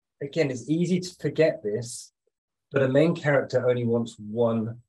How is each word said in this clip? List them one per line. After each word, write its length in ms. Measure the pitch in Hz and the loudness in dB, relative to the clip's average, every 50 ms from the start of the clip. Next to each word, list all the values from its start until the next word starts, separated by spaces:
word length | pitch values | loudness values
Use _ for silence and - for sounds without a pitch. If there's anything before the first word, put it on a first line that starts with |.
| _ _ _ - 143 | _ _ _ -12 -12
again, 280 | 139 - 165 156 135 | -8 -2 -2 -2 0
it's 180 | 127 120 117 123 | -2 -6 -4 -2
easy 320 | 151 165 175 156 185 175 | -2 0 0 0 0 -2
to 140 | - - - | -2 -4 -12
forget 480 | - - 147 - - 156 160 - - - | -6 -6 -4 0 2 2 2 2 -2 -4
this, 500 | 104 104 117 120 120 - - - - _ _ _ _ _ _ _ _ _ _ _ _ - | -4 -4 -4 -6 -8 -12 -14 -16 -18 _ _ _ _ _ _ _ _ _ _ _ _ -2
but 100 | 139 135 | 0 2
a 60 | 131 | 4
main 260 | 131 139 156 170 165 | 4 4 4 4 2
character 540 | - - 151 143 131 - - - 127 123 127 | 0 0 2 2 2 2 2 0 0 2 2
only 160 | 123 123 120 | 0 0 0
wants 320 | 113 117 117 117 113 - - | 0 0 0 0 -4 -8 -14
one 600 | 107 104 104 117 117 113 113 113 110 117 117 - - | -14 -8 -2 0 2 2 2 0 -2 -4 -6 -10 -16